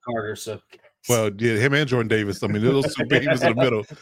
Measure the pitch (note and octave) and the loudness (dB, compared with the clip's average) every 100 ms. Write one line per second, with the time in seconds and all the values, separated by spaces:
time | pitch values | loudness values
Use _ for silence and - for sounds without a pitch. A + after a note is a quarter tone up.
0 | - A2+ G#2+ G#2 A2+ G#2 _ - _ _ | -8 -6 -6 -8 -10 -12 _ -20 _ _
1 | - A#2 G#2+ G2+ A#2 G#2+ C3+ C#3+ C#3+ B2 | 0 0 0 0 0 2 2 2 2 0
2 | A2+ A2 G2+ F#2+ G#2 G#2 A#2 C3+ D3 - | 2 0 0 -2 -2 0 2 2 0 -2
3 | A2+ C3 C#3 B2+ E3+ - B2+ A2 - D3 | 0 0 2 2 2 2 2 0 -6 -14